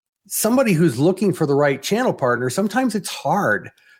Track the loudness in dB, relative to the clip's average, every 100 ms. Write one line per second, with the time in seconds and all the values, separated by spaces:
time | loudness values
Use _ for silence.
0 | _ _ -12 -4 0 2 2 4 2 2
1 | 0 2 0 0 0 2 2 0 -2 -2
2 | 0 0 0 0 -2 -2 -2 -2 -2 -2
3 | -6 -8 -2 0 0 0 -4 -20 _ _